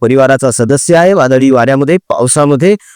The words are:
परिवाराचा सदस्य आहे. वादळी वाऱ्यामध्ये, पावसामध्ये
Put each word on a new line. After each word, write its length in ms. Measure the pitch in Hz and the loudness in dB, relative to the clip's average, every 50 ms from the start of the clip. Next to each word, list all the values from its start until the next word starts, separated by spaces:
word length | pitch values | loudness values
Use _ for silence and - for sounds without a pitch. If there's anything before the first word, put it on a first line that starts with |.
परिवाराचा 500 | 123 113 127 135 131 127 135 127 - 127 | -2 0 0 2 2 2 0 0 -2 -2
सदस्य 460 | 113 - 120 110 139 139 - - 170 | -2 -2 -2 -2 -2 -2 0 0 0
आहे. 160 | 165 170 185 202 | 2 2 2 2
वादळी 380 | 185 135 127 131 131 135 135 | 0 0 0 0 0 2 2
वाऱ्यामध्ये, 460 | 131 123 120 127 135 135 139 139 170 | 2 2 0 0 0 0 0 -2 -2
पावसामध्ये 800 | 185 - - - - 123 127 - 151 147 143 143 131 160 190 208 202 - - - | -2 -2 -2 -2 -2 -2 -2 0 0 0 0 0 0 0 0 -2 -2 -6 -14 -20